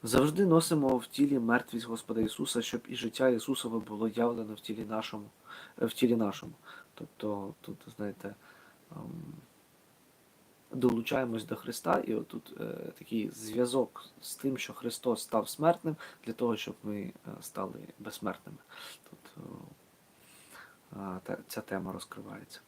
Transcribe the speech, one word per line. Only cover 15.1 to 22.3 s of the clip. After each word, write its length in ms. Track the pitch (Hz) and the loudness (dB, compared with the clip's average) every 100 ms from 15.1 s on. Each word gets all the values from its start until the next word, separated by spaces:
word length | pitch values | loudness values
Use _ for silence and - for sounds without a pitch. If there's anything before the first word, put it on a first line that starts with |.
| 110 | 0
став 260 | - 113 98 | 2 0 0
смертним, 480 | - 156 170 165 156 - - - | 4 4 4 0 -4 -10 -12 -10
для 60 | |
того, 240 | 113 117 110 | 0 0 0
щоб 180 | - - | -2 -6
ми, 140 | 107 104 | -6 -4
е, 160 | 92 - - - | -6 -8 -14 -12
стали 380 | - - 95 - 52 - | -10 -6 -6 -8 -14 -14
безсмертними. 600 | 104 - 101 - - 156 - - - - - | -12 -6 -4 -4 -10 -18 -18 -16 -16 -16 -20
Тут, 80 | - - - | -20 -20 -16
е, 40 | - - - - - _ _ - - - - - - - _ | -14 -14 -16 -20 -20 _ _ -20 -20 -20 -20 -20 -20 -20 _
а, 280 | 104 98 92 | -10 -8 -8
та-, 160 | - 98 - | -6 -8 -6
ця 120 | - | -10
тема 320 | - 95 92 | -4 -4 -4
розкривається. 680 | 92 - - 104 | -8 -10 -12 -12